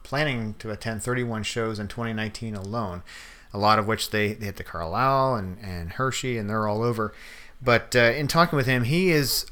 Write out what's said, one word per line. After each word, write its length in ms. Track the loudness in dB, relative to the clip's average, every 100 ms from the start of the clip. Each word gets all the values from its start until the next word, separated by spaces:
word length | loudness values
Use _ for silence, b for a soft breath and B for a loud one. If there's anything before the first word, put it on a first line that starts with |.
planning 520 | -6 -2 0 0 -4 -6
to 120 | -8
attend 320 | -6 -6 -4
thirty-one 400 | -2 -2 -2 -2
shows 340 | -4 -2 -2 -4
in 80 | -6
twenty 260 | -4 -4
nineteen 400 | -2 -4 -6 -8 -6
alone, 460 | -6 -4 -4 -6 B B B B B
a 60 | 2
lot 200 | 6 6
of 80 | 4
which 240 | -2 0
they, 220 | 0 0
they 140 | -2 -8
hit 100 | -10
the 80 |
Carlisle 720 | -10 -8 -4 0 2 4 2 0
and, 220 | -4 -8
and 300 | -8 -8 -6
Hershey, 460 | -2 -2 -2 -4 -4
and 100 | -2
they're 160 | 0 0
all 160 | 2
over. 300 | 0 0 -2 B B B B B
But, 340 | 4 4 4 6
uh, 40 | 6
in 120 | 4 2
talking 280 | 4 4 4
with 100 | 2
him, 180 | 2
he 260 | 4 4 4
is, 360 | 4 4 0 -2